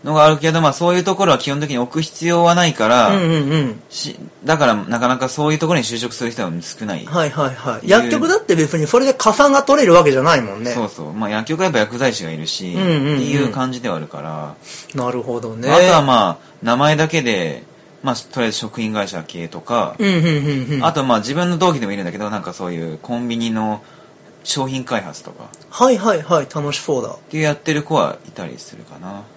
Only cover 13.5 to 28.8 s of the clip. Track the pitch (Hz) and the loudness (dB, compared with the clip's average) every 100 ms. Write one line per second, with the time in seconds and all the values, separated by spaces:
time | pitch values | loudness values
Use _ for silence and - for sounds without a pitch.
13.5 | 107 127 123 117 82 76 76 78 78 73 | -2 -4 -4 -6 -6 -8 -12 -10 -10 -10
14.5 | 76 - - - 139 123 123 117 120 113 | -14 -20 -20 -12 -6 -4 -4 -6 -6 -8
15.5 | 113 127 160 180 165 139 120 95 85 - | -6 4 6 8 6 6 4 4 0 -14
16.5 | - 113 123 147 151 156 165 123 101 82 | -8 -2 2 2 2 0 0 -2 -2 -4
17.5 | 67 - - - - 135 120 - 131 113 | -8 -16 -20 -20 -8 -6 -6 -8 -4 -2
18.5 | 107 113 120 110 107 98 92 80 87 82 | -4 -10 -6 -4 -4 -4 -8 -10 -12 -10
19.5 | 85 - 117 92 - 202 180 165 147 143 | -12 -4 -2 -2 -2 0 2 2 0 0
20.5 | 139 127 143 156 151 131 113 110 147 180 | -4 -2 0 0 0 0 0 0 -2 -2
21.5 | 170 180 147 104 101 87 95 104 104 87 | 2 2 2 -4 -4 -6 -6 -6 -6 -8
22.5 | 87 90 82 82 78 - 120 120 117 117 | -8 -6 -6 -6 -10 -8 -6 -4 -4 -2
23.5 | 110 110 107 - - - - - - - | -2 -4 -6 -10 -20 -20 -20 -20 -14 -6
24.5 | 147 131 131 123 113 90 - - - - | -4 -4 -6 -4 -6 -6 -16 -18 -18 -20
25.5 | - - - 254 220 214 175 156 165 135 | -20 -18 2 2 4 2 0 0 0 0
26.5 | 156 143 139 - 135 110 - - 156 151 | -6 -6 -6 -4 -4 -4 -12 -10 -2 -2
27.5 | 147 - 147 147 151 78 - - - 85 | -2 -2 -2 0 0 0 -4 -16 -14 -14
28.5 | 60 - - | -14 -18 -20